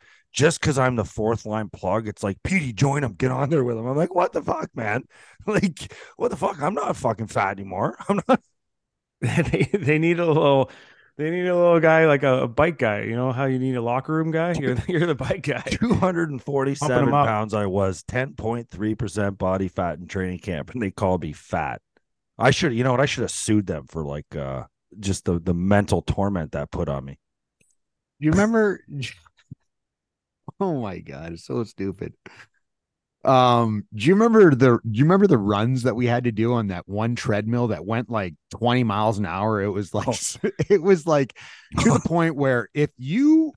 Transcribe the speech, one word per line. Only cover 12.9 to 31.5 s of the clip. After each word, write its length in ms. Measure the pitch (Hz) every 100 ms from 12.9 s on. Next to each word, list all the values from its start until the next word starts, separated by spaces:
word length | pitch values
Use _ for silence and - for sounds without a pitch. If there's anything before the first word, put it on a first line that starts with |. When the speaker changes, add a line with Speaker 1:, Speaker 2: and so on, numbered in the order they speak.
| 104
Speaker 2:
You 120 | 110 117
know 160 | 127
how 120 | 123
you 140 | 139 131
need 160 | 131 123
a 60 |
locker 320 | 117 123 135
room 160 | 160 160
guy? 240 | 160 170
You're 220 | 165 135 120
the, 140 | -
you're 160 | 175 175
the 80 |
bike 280 | 143 123 190
guy. 180 | 143 120
Speaker 1:
Two 320 | - - 233
hundred 380 | 208 185 170 165
and 100 | 135
forty-seven 520 | - 139 135 139 147
Speaker 2:
Pumping 140 | 123 131
'em 60 |
up. 120 | 143 135
Speaker 1:
pounds 260 | 107 107
I 140 | 104 101
was, 360 | 95 98 90
ten 280 | - 127 135
point 380 | 147 110 120 113
three 240 | - 107
percent 420 | 110 107 104 101 98
body 320 | 95 95 95
fat 300 | - 90 78
in 80 | 87
training 320 | 98 92 90
camp, 320 | - 82 67
and 100 | 127
they 100 | 104
called 300 | - 98 92
me 140 | 80
fat. 480 | 73 - 90 71 58 _ _ _ _ _ -
I 120 | 120
should, 240 | - 170
you 80 | 117
know 100 | 127
what? 80 | 123
I 20 |
should 160 | 143 -
have 100 | 101
sued 360 | - - 107 95
them 180 | 80 65
for, 160 | 80 73
like, 280 | 73 -
uh, 300 | 76 67 67 - _ _ 95
just 280 | 98 92 -
the, 120 | 85
the 140 | 85
mental 480 | 87 92 101 101 92
torment 520 | - - 98 95 76
that 180 | - 71
put 180 | 82 80
on 160 | 69
me. 140 | 67 69 _ _ _ _ _ _ _ _ _ _
Speaker 3:
You 120 | 151
remember? 500 | 175 208 226 214 185 -
<laughs> 20 | 143 117 - _ _ _ - _ _ _ _ _ _ _ _ - -
Oh 220 | 196 147
my 180 | 110 85
God, 340 | 78 69 82
it's 100 | 85
so 200 | -